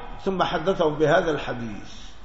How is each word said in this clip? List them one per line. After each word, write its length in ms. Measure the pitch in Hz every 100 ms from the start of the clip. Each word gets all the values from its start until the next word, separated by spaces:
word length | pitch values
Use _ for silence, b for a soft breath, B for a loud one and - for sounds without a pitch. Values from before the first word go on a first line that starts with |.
| - -
ثم 180 | 196 185
حدثهم 520 | 165 175 165 180 156
بهذا 360 | 147 147 175 170
الحديث 580 | 147 - 123 117 98 - - - -